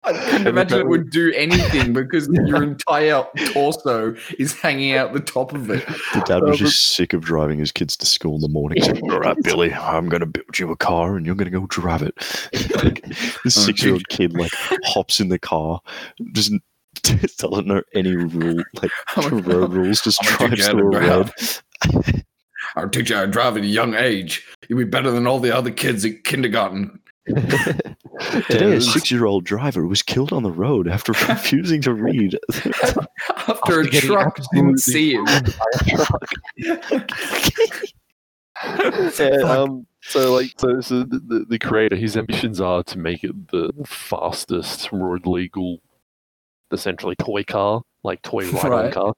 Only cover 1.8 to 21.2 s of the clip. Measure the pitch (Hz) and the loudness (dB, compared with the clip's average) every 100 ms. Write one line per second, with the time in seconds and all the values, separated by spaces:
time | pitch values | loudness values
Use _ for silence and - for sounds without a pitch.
1.8 | 120 120 131 170 143 165 147 151 147 139 | 2 0 0 -2 2 2 4 2 0 -2
2.8 | - 147 156 143 - 156 147 139 143 147 | 0 2 4 2 0 -4 -2 0 0 0
3.8 | 135 117 110 113 - - 139 - 165 135 | -2 0 -2 -6 -14 -4 -4 -2 -2 0
4.8 | 135 135 131 139 - 127 131 143 110 107 | 0 0 0 -4 -4 -4 -4 -6 -4 -4
5.8 | - 160 - - - 90 147 147 147 139 | -4 -8 -4 -2 2 4 4 4 4 4
6.8 | - - - 87 80 80 76 76 76 - | 2 2 0 0 0 2 2 0 -2 -2
7.8 | 80 - - - 82 76 76 76 73 - | -4 -2 0 0 0 -2 0 0 0 2
8.8 | - - - - 82 311 - - 85 - | 2 0 -2 0 0 0 2 2 2 0
9.8 | - 80 85 82 82 - - - 90 82 | -2 -2 0 0 -2 -4 -6 -6 -4 -2
10.8 | - 85 85 98 82 95 92 92 95 - | 0 2 2 0 -2 -2 0 -2 -2 -4
11.8 | 87 82 - - - - - - - 440 | 0 0 -2 -6 -8 -8 -6 -4 -2 2
12.8 | - - - - 240 - 127 - 101 104 | 2 0 -10 -8 -8 -4 0 2 2 2
13.8 | 104 92 92 - 87 85 85 - - 370 | 2 2 -2 0 0 2 -4 -4 -4 -2
14.8 | - - - - 95 90 - 82 78 82 | 0 -2 0 0 0 -2 0 -2 0 -4
15.8 | - - - - - 117 104 104 _ _ | -6 -14 -16 -14 -6 -2 0 0 _ _
16.8 | _ - - 110 - - - 98 95 98 | _ -4 0 2 0 -4 -2 -2 2 0
17.8 | - 104 92 90 85 82 82 82 - - | 0 -2 0 0 0 0 0 0 -4 -4
18.8 | 95 - - - 143 117 90 90 92 92 | -4 -4 -4 -2 0 0 2 2 2 2
19.8 | 92 107 110 - 95 - 120 120 98 104 | 2 2 2 0 2 2 2 2 2 4
20.8 | 98 90 87 90 | 4 4 4 4